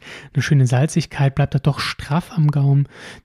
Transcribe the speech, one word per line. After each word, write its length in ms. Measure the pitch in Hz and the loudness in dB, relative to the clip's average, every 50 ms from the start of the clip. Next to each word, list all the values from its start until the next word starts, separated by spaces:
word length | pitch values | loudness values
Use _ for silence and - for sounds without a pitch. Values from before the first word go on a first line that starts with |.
| - - - - - - | -10 -20 -20 -20 -14 -8
Eine 120 | - 139 123 | -4 -4 0
schöne 240 | - 151 139 131 | 2 4 4 4
Salzigkeit, 640 | 120 127 123 143 165 - 170 143 - - - 139 135 - | 4 2 2 0 0 0 -2 -4 -4 -2 0 0 0 0
bleibt 220 | - 139 - - | 0 -2 0 0
er 40 | 143 | -2
doch 200 | - 151 139 - | 0 0 -2 -2
straff 520 | - - - - - - 147 175 - - | -4 -8 -8 -10 -6 -4 -4 -4 -4 -4
am 200 | - 165 151 147 | -2 0 0 2
Gaumen. 360 | 143 147 139 139 139 143 139 - - - - - - - _ | 2 2 2 2 2 2 0 -2 -6 -20 -20 -20 -20 -20 _